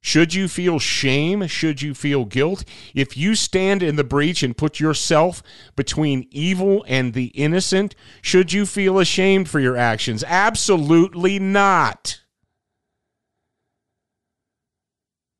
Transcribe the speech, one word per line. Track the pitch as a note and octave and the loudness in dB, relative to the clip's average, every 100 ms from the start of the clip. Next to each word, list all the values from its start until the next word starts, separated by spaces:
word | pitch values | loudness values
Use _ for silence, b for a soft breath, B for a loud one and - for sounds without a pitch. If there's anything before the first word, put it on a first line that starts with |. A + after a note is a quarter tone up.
Should | - D3+ E3 | 2 2 2
you | F3+ F#3 | 0 -4
feel | - F3+ D#3+ | -2 -2 -2
shame? | - - C#3 C3+ D#3 G#3 F3 | -2 -2 0 0 0 -2 -4
Should | - D#3+ C#3+ | -2 -4 -2
you | D3 | -8
feel | C3+ D3 C#3 | -6 -2 -2
guilt? | A2 B2+ D3+ F#3+ - B B | -2 -2 -2 -4 -10 B B
If | - C3+ B2+ | -4 -4 -2
you | F3+ | -2
stand | A3 - F#3 F#3+ G3+ | 0 -2 0 0 0
in | F3 D3 | 0 -2
the | |
breach | C3 C#3 D3+ F3+ | 0 0 0 0
and | C3 A#2 | -4 -2
put | D3+ - | -4 -2
yourself | D#3 D3 - D#3 F3 E3+ B B B - | -2 -2 2 2 2 -2 B B B -6
between | C3+ - D#3 C3 - | -4 -2 0 -2 -6
evil | C#3 E3+ F#3 F#3+ G3 - | -6 -4 0 2 0 0
and | C3 B2+ | -2 -2
the | A#2 B2 | -4 -6
innocent, | - D3+ F3+ - F#3+ G3+ - B B | -2 0 0 0 0 -2 -8 B B
should | - F3+ F3+ | 0 2 2
you | F#3+ | 0
feel | G3+ G3+ F#3+ F#3+ | -2 0 2 2
ashamed | F3 - F#3+ G3 F3 | 2 2 2 2 2
for | D3+ | 0
your | B2+ B2 | 0 2
actions? | A#2+ A2 - A2 D#3+ | 0 0 -4 -6 0
Absolutely | F3 G#3+ A3 - F3+ D3 E3 F#3+ E3+ F#3 G3 | 2 2 0 0 2 4 4 4 0 -2 0
not. | F#3+ G3 G3 F3+ B2 - - - _ _ _ _ _ _ _ _ _ _ _ _ _ _ _ _ _ _ _ _ _ _ _ _ _ _ _ _ _ _ _ _ | 0 2 4 4 2 -2 -12 -12 _ _ _ _ _ _ _ _ _ _ _ _ _ _ _ _ _ _ _ _ _ _ _ _ _ _ _ _ _ _ _ _